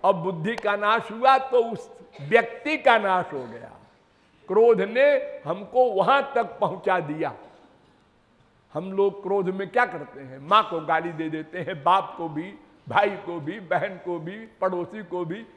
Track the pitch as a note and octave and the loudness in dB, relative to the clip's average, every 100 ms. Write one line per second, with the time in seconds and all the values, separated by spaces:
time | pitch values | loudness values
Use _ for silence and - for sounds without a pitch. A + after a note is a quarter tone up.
0 | F#3+ F3+ F3+ E3+ F3 A#3 G#3 G3+ G#3 A3+ | 2 0 -4 -4 -6 -4 -2 0 0 0
1 | A3+ A3+ C4 C4 C4 B3 A#3 G#3+ - - | -2 2 4 4 4 0 0 -6 -12 -20
2 | - - C#3+ A3+ A3+ - G3 - C4+ A3+ | -20 -16 2 2 2 -8 -4 2 4 4
3 | G3+ F#3 E3+ C#3+ A#2+ A#2 - - _ _ | 4 0 -2 -8 -10 -14 -18 -20 _ _
4 | _ _ _ _ - G3 A#3 G#3+ G3 A#3 | _ _ _ _ 0 6 6 6 2 4
5 | C#4+ C#4 - - - F#3+ G3 B3 B3+ F#3+ | 4 4 -2 -10 -8 -8 -2 2 4 4
6 | F#3+ C#4 C#4 A#3+ A3+ - F#3+ F3+ G3 F3+ | 4 4 2 -2 -4 -2 -2 -2 0 0
7 | D3+ D#3 D3+ - - _ _ _ _ _ | -2 -6 -6 -8 -20 _ _ _ _ _
8 | _ _ _ _ _ _ _ D3+ F#3 F#3+ | _ _ _ _ _ _ _ -10 -6 0
9 | G3+ G3 F#3 G3+ F#3 F#3 F#3+ B3 B3 E3 | 0 0 -4 -2 -2 -4 -2 0 0 -2
10 | D3 C#3 C3+ C3 C#3+ G#3 G#3+ E3+ D#3+ D#3+ | -14 -16 -18 -16 4 4 4 -4 0 0
11 | E3+ D#3+ D#3+ D#3 D#3 F3+ F3 E3+ D#3+ F#3+ | 0 -6 -6 -6 -8 -8 -8 -2 4 4
12 | F#3+ - E3 D3 F3+ G3 _ _ - A#2 | 2 -8 -8 -8 -10 -16 _ _ -2 2
13 | G#3 G3 E3+ E3+ D3 G#3 E3+ F3 G3 F#3 | 2 -2 -8 -8 -8 -10 -4 -2 -2 -6
14 | F3+ E3+ D#3+ G#3 A3+ _ F#3 F3+ E3+ G#3+ | -8 -8 -8 -12 -16 _ -2 -2 -6 -10
15 | F3 F3+ E3 G3+ A3+ | -8 -8 -6 -8 -12